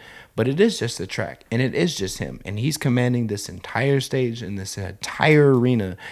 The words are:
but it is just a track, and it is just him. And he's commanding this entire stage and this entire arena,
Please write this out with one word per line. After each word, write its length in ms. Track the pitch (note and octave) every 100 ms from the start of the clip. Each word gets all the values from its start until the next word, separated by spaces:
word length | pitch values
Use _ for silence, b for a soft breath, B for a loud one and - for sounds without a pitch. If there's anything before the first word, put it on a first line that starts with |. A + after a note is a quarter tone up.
| B B B -
but 120 | A#2
it 120 | D3+
is 180 | A3+ -
just 220 | A#2+ -
a 80 | -
track, 380 | - D#2+ C2 _
and 120 | A#2
it 120 | B2+
is 220 | - F3 C#3+
just 240 | F#2 -
him. 220 | C#2+ C2 -
And 140 | G#2
he's 180 | C3+ D3
commanding 480 | C3+ B2 B2 B2 A2+
this 220 | G2+ -
entire 540 | F#2 - A2+ C3+ C#3
stage 400 | - C3+ B2 A2+
and 180 | F#2+ G2+
this 180 | F#2+ -
entire 800 | F#2 G#2 - - D#3 D3+ C#3+ B2+
arena, 400 | B2 A#2+ F#2 F2+ B